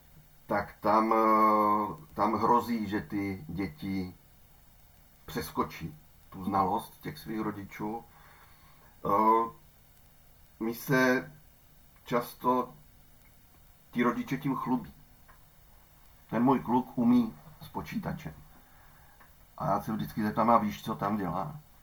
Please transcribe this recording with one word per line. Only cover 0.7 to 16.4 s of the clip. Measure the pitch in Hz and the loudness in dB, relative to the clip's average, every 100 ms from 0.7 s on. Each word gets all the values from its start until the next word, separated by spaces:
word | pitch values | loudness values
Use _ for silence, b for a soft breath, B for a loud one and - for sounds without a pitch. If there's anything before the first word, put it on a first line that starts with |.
| - | -4
tam, | 107 110 110 | 2 2 4
eh, | 110 110 107 107 107 107 104 107 - - | 4 6 6 6 6 4 2 -2 -8 -10
tam | - 104 | -2 0
hrozí, | 110 113 120 117 117 101 | 2 4 2 2 -4 -2
že | 104 | -4
ty | - 104 98 95 - | -4 -4 -4 -6 -8
děti | 90 95 - 98 95 90 - - - - - - - - - - - - | -6 -6 -6 -6 -4 -6 -10 -20 -20 -20 -20 -20 -20 -20 -20 -20 -20 -12
přeskočí | - - - 120 - 80 - - - - | -10 -6 -6 -6 -8 -14 -14 -20 -20 -18
tu | 95 | -10
znalost | 92 98 98 101 - - | -2 0 0 -2 -6 -12
těch | - - | -14 -12
svých | 110 110 | -8 -6
rodičů. | 107 101 98 - 107 78 - b b b b b b b b - - | -6 -8 -12 -10 -8 -8 -12 b b b b b b b b -8 0
Eh, | 101 110 113 233 - - - - - - - - - - - | 4 6 4 2 -6 -20 -20 -20 -20 -20 -20 -20 -20 -20 -8
my | 113 117 | -6 -6
se | - 131 131 127 - - - - - - - - | 0 2 4 2 -2 -14 -20 -20 -20 -20 -20 -20
často | - 120 - - 127 127 123 - - - - - - - - - - - - | -4 -2 -2 -4 0 0 0 -10 -20 -20 -20 -20 -20 -20 -20 -20 -20 -20 -8
ti | 117 | -2
rodiče | 120 117 120 135 | 0 -2 -4 -4
tím | 135 127 | -4 -4
chlubí. | 117 123 190 - - - - - - _ - - - - - - - | -2 -4 -4 -16 -20 -20 -20 -20 -20 _ -20 -20 -20 -20 -20 -20 -6
„Ten | 226 | 2